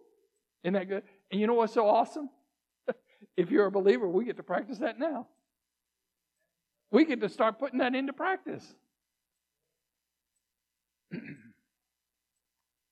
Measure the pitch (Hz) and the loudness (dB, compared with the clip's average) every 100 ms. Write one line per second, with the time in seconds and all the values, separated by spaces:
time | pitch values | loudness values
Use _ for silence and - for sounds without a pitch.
0 | _ _ _ _ _ _ 175 196 185 196 | _ _ _ _ _ _ -2 -2 -2 -8
1 | 196 _ - 190 214 240 226 233 208 214 | -8 _ -8 -2 0 2 2 2 4 4
2 | 277 320 285 _ _ _ _ _ - - | 2 -4 -12 _ _ _ _ _ -10 -10
3 | _ _ - - 170 262 202 196 190 247 | _ _ -12 -4 0 2 2 2 4 4
4 | 208 175 240 160 - 180 208 214 247 220 | 2 0 -2 -6 -4 -4 -4 -6 -6 -4
5 | 311 277 - _ _ _ _ _ _ _ | -6 -6 -10 _ _ _ _ _ _ _
6 | _ _ _ _ _ _ _ _ - 208 | _ _ _ _ _ _ _ _ 2 4
7 | 311 240 208 - 220 220 277 254 254 254 | 4 2 -4 0 0 0 -4 -2 -2 -2
8 | 269 277 339 381 - - - - _ _ | -4 -6 -4 -4 -6 -14 -14 -20 _ _
9 | _ _ _ _ _ _ _ _ _ _ | _ _ _ _ _ _ _ _ _ _
10 | _ _ _ _ _ _ _ _ _ _ | _ _ _ _ _ _ _ _ _ _
11 | - - - 139 110 _ _ _ _ _ | -14 -12 -12 -18 -20 _ _ _ _ _
12 | _ _ _ _ _ _ _ _ _ | _ _ _ _ _ _ _ _ _